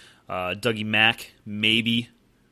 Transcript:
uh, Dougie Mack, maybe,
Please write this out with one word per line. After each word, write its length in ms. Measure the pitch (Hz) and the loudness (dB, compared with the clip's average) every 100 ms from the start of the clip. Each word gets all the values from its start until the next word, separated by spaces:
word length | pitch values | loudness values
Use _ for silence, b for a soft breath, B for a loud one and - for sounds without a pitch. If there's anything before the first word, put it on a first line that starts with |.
| B B B | B B B
uh, 240 | 95 90 | -6 -4
Dougie 320 | 98 117 110 107 | -2 -2 -2 0
Mack, 440 | 107 110 117 - - | 4 4 2 -6 -18
maybe, 640 | - 104 107 113 113 117 120 _ _ _ _ | -12 -2 2 2 2 0 -2 _ _ _ _